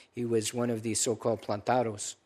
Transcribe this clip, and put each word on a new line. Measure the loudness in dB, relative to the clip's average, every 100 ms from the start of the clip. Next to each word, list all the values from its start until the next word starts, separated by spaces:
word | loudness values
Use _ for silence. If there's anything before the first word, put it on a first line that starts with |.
| -12
He | -6 0
was | 0 0 0
one | 0
of | 0
the | -2 0
so-called | 0 0 0 0
plantados | -2 -2 2 2 2 -4 -10 -12